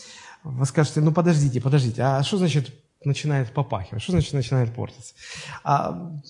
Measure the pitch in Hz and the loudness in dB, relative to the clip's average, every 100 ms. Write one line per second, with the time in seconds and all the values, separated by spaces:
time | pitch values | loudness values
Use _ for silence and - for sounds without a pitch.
0 | - - - - 156 127 135 - 147 156 | -20 -20 -20 -16 -8 -2 0 2 2 4
1 | 156 165 175 151 143 127 131 143 123 117 | 2 4 4 4 4 2 2 4 2 0
2 | 131 135 139 196 180 143 123 - _ _ | 0 2 0 2 2 2 -2 -10 _ _
3 | 143 135 151 139 120 - 135 101 92 107 | -4 -2 0 0 0 -2 -2 -4 -6 -8
4 | - 175 - 143 120 131 117 113 104 - | -2 0 0 0 0 0 0 -4 -8 -10
5 | - - - - - - - 143 165 175 | -20 -20 -18 -16 -14 -8 0 0 0 -6
6 | 170 151 | -10 -12